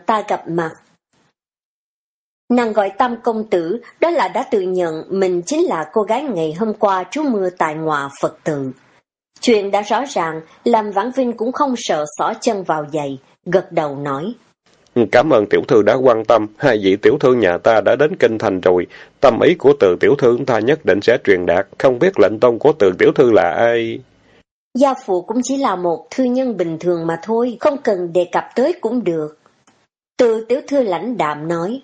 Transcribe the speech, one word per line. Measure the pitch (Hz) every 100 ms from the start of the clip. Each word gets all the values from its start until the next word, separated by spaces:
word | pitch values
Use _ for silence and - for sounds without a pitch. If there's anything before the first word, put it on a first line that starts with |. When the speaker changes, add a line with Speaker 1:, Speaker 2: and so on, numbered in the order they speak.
| -
Speaker 1:
ta | 220 -
gặp | 185 -
mặt." | 170 160 - _ _ _ _ _ _ _ _ _ _ _ _ _ _ _ _ -
Nàng | 247 226
gọi | 214 196 -
Tam | 254 226
công | - 220 214
tử, | 180 165 220 - -
đó | 330
là | 320 185
đã | 196 -
tự | 214
nhận | 185 185 170 160 -
mình | 190 190 175 175
chính | 311 349
là | 175 151
cô | 226
gái | 202 233
ngày | 294 180 160
hôm | 160 220
qua | 208 202 190 180
trú | 285
mưa | 302 214 185 175
tại | 165
ngọa | 156 160 147 139 -
Phật | 156 -
tự. | - 143 135 - _ _ _ _ _ _
Chuyện | - 214 202
đã | 196
rõ | 208 226 269
ràng, | 202 165 160 165 _
Lâm | 240 226 214
Vãn | 196 226
Vinh | 254 247
cũng | 226 226
không | 254 285 240
sợ | - 165 151 -
xỏ | 156 220
chân | 254 208
vào | 175 156 147
giày, | 151 143 135 _ _ -
gật | 185 180
đầu | 165 151 139
nói: | 143 139 185 240 _ _ _ _ _ 123 107
Speaker 2:
"Cảm | 123 156
ơn | 123 101
tiểu | 87 -
thư | 113
đã | 104
quan | 131 127 113
tâm, | 110 113 107 -
hai | 147 110
vị | 95 101
tiểu | 110 -
thư | 131
nhà | 123 95 87
ta | - 110
đã | 98 120
đến | 151 95
kinh | 120 110
thành | 110 92
rồi. | 90 90 87 - - -
Tâm | 135 113
ý | 113
của | 175 135 143
Từ | 98 87
tiểu | 92 143
thư | 123 120 139
ta | 113
nhất | 113 156
định | - 95
sẽ | - 123
truyền | - 92 87
đạt, | 85 - -
không | 135 123
biết | 185 190
lệnh | 95 107
tôn | 123 117
của | 147
Từ | 156 98 90
tiểu | 117
thư | 165 123
là | 101 87
ai?" | - 117 117 113 117 127 _ _ _ _ _ _ 247
Speaker 1:
"Gia | 277 262 -
phụ | 180
cũng | 180 240
chỉ | 247 269
là | 262 185
một | 175 160 -
thư | -
nhân | 254 254 262 196
bình | 170 160
thường | 175 170 165
mà | 165
thôi, | 208 226 247 226
không | 302 277
cần | - 190 175
đề | 175 175
cập | 180 -
tới | - 277 349
cũng | 220 247
được." | 180 165 151 - _ _ _ _ _ _ _ -
Từ | 240 220 220
tiểu | 262 294
thư | 285
lãnh | 220 170 214 220
đạm | 151 147 160
nói: | 170 180 262